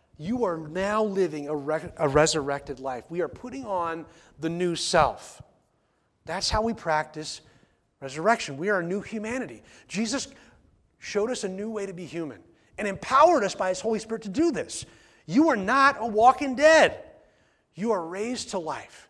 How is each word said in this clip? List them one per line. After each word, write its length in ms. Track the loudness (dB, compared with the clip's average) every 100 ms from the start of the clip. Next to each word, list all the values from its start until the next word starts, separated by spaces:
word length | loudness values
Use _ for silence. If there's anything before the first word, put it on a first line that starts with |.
| _ -12
You 280 | -6 -2 0
are 120 | -2
now 460 | -6 -4 -2 0
living 440 | 0 0 0 -2 -6
a 80 | -6
re-, 360 | -2 -4 -4 -2
a 120 | 2
resurrected 680 | 4 4 2 -2 -4 -6 -10
life. 260 | -8 -8 -8
We 120 | -4
are 60 | -4
putting 380 | -6 -12 -12 -6
on 420 | -4 -4 -6 -10 -20 -20 -8
the 100 | -6
new 260 | -2 -2 -2
self. 680 | 2 4 4 2 -12 -20 -20 _ _ _ _ _ _ _ -10
That's 240 | -4 0
how 140 | 0
we 100 | 0
practice 680 | -2 0 0 0 -8 -12 -12 _ _ _ _ _ _
resurrection. 580 | -12 -2 0 0 -2 -6
We 120 | -2
are 100 | -2
a 40 |
new 180 | -2 -4
humanity. 600 | -6 -8 -6 -6 -8 -12 -20 -20 -10
Jesus 400 | -6 -4 -4 -6 -14 -20 _ _ _ _ _
showed 320 | -6 -2 -2
us 140 | -2
a 60 | -6
new 200 | -6 -8
way 160 | -6 -8
to 80 |
be 120 | -10 -10
human 360 | -8 -8 -10 -20 _ _ -8
and 80 | -6
empowered 560 | -6 2 6 8 6
us 100 | 2
by 160 | -2 -2
His 100 | -2
Holy 200 | -2 -2
Spirit 240 | -4 -8
to 60 | -6
do 220 | 0 0
this. 360 | 0 -6 -8 -14 -18 _ _ -2
You 220 | 4 4
are 60 | 4
not 420 | 2 4 4 2
a 80 | -2
walking 480 | 6 6 6 2 4
dead. 480 | 8 8 6 2 -16 -20 _ _ _ _ _ -6
You 160 | -2
are 120 | -2 -2
raised 440 | -6 -6 -6 -6
to 100 | -6
life. 480 | -6 -8 -10 -20 -20